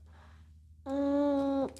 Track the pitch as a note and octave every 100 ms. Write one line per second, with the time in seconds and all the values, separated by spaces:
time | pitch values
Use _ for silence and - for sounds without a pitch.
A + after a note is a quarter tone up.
0 | - - - - - - - - C4+ C#4
1 | C#4 C#4+ C#4+ C#4 C#4 C4+ C4+